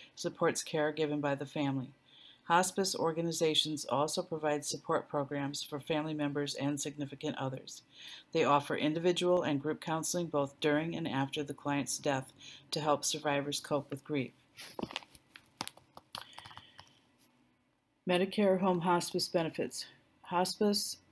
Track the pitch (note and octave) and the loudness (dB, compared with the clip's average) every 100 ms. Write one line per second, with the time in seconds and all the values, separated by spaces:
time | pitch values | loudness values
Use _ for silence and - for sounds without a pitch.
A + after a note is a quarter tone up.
0 | - - E3+ - E3 - - D#3 D3+ D3+ | -20 -8 -6 0 0 0 -2 0 0 0
1 | D3+ D3 D3 C#3 C#3+ D#3 C#3 C3+ B2 - | 0 0 0 -2 -4 -2 0 -2 -4 -12
2 | _ - - - - - F#3 - F#3 - | _ -20 -20 -8 4 4 4 0 0 0
3 | D#3+ D#3+ E3+ D#3+ D#3+ D3 D#3 D3 - C3 | 0 0 -2 2 2 2 0 -2 -2 0
4 | D#3 - F3 D#3+ D3+ D3 - F3+ - D#3+ | 0 -2 -4 -2 0 0 -2 -6 0 -2
5 | - D3+ C#3 C#3+ C#3 D3 - C#3+ - D#3 | 0 -2 -2 -2 -4 -4 -6 -6 -2 -2
6 | D#3 D3+ C#3+ C#3+ C#3+ - C#3 D3 D3+ C#3+ | -2 -2 -2 -2 -2 -2 -2 -2 -4 -6
7 | C#3 C#3 D3+ - C3+ C3 - - - - | -8 -6 -6 -4 -4 -6 -12 -18 -18 -20
8 | - - - E3 C3 C#3+ - - D3+ D#3+ | -18 -18 -2 2 6 6 4 0 2 4
9 | F3 F3 F3+ F3+ D3 C#3 D3+ D3+ - D#3+ | 2 4 4 4 4 0 -2 -4 -2 -2
10 | D#3 F3+ E3+ D3 C#3 - D3+ D3 E3 E3 | 0 -2 0 0 0 0 2 2 2 -4
11 | D#3 C3 C3+ D#3 C#3+ C#3+ C#3+ C#3+ C3 - | -2 0 -2 -2 -6 -4 -2 0 0 -2
12 | D3 C3 C3 - - - - D#3+ D3+ D3 | 0 0 -2 -14 -20 -18 -8 -2 2 2
13 | - D3+ D3+ C#3+ C#3+ C#3+ - D3 - C#3 | 0 -2 0 0 0 -4 -2 -2 -2 -10
14 | - D3 A#2+ - _ - - - - - | -4 -4 -4 -8 _ -16 -14 -10 -8 -8
15 | - - _ - - - - - _ - | -14 -20 _ -20 -18 -12 -12 -12 _ -20
16 | _ - - - - - - - - _ | _ -14 -14 -18 -18 -20 -20 -20 -20 _
17 | _ _ - _ _ _ _ _ _ _ | _ _ -20 _ _ _ _ _ _ _
18 | F3+ F3 F#3+ - G3+ F#3 F#3+ F3+ F3 F3 | 0 2 2 4 4 4 4 2 4 2
19 | - F3+ - F3 D#3+ - - - - - | 2 -2 0 0 0 -2 -6 -6 -12 -16
20 | _ _ - F3+ F#3 - G#3 G#3 - - | _ _ -2 0 0 2 2 2 -2 -6
21 | _ | _